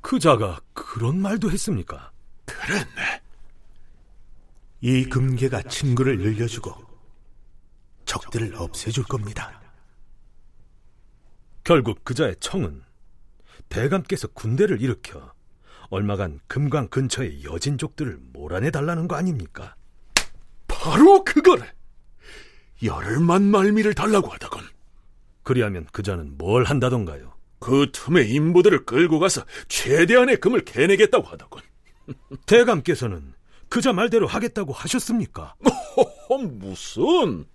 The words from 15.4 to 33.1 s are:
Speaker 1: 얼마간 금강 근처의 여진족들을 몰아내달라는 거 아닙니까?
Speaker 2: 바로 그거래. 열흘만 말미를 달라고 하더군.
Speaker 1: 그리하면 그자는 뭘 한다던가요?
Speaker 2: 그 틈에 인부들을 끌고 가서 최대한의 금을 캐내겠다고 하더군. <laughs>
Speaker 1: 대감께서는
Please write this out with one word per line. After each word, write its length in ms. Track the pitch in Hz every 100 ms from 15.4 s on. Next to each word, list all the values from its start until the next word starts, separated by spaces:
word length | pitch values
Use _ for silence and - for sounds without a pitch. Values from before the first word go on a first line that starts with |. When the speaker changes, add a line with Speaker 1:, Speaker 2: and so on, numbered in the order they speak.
| - - _ - -
Speaker 1:
얼마간 520 | 95 104 98 95 71 _
금강 400 | - 147 117 113
근처의 560 | - 131 - 123 71
여진족들을 760 | 73 85 - 139 151 - 143 - 64
몰아내달라는 720 | 67 73 90 120 - 147 165 165
거 80 |
아닙니까? 640 | 151 185 147 80 - - - - - - - - - - - -
Speaker 2:
바로 560 | - 165 156 311 392
그거래. 480 | 392 - 339 320 - - - - - - - - - - _ -
열흘만 600 | 113 - 98 120 170 180
말미를 500 | 202 208 196 208 214
달라고 340 | 202 214 214 190
하더군. 300 | - - - - - - - - - _ _
Speaker 1:
그리하면 440 | - 127 107 92 78
그자는 440 | - 101 92 73 71
뭘 260 | 82 117
한다던가요? 680 | 113 143 127 123 92 71 - - - _
Speaker 2:
그 320 | - 135 139
틈에 300 | - - 170
인부들을 640 | 110 131 156 175 190 156 -
끌고 320 | 123 170 156
가서 260 | 185 - - - -
최대한의 680 | - - 143 170 240 254 240
금을 240 | 196 233
캐내겠다고 640 | - 113 160 196 214 233 -
하더군. 340 | - - - - _ _ _ -
<laughs> 400 | 139 _ 135 -
Speaker 1:
대감께서는 880 | 226 240 196 127 175 120